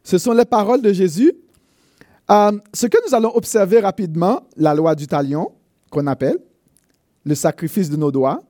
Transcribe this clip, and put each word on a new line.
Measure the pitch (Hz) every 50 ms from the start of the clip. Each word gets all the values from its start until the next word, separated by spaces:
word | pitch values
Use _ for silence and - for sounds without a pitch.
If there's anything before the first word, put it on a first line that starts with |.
| _
Ce | - 190 180
sont | - 240
les | 233 233 233
paroles | - - 220 208 196 247 254
de | 247 208 202
Jésus. | 180 190 185 147 170 247 330 - - _ _ _ _ _ _ _ _ _ _ _ _ - _ _ _ _ _
Euh, | 202 208 208 208 208 208 - _ -
ce | - - 233
que | - 466 480
nous | 403 262
allons | 233 220 226 226
observer | 233 - - - 220 196 175 202 233
rapidement, | 202 196 185 - 208 170 156 170 170 185 240 - - _ _
la | - 151 151 147
loi | 151 160 165 156
du | 151 147 147
talion, | - 147 143 135 139 151 185 285 - _ _ _ _ _ _ _
qu'on | - 151 143 143
appelle | 135 - 131 139 294 359 - _ _ _ _ _ _ _ _ _ _ _ _ _ _ _ _
le | 143 147
sacrifice | 143 - 165 151 - 175 156 - 214 190 147
de | 147 151
nos | 151 147
doigts, | 135 139 131 135 147 339 -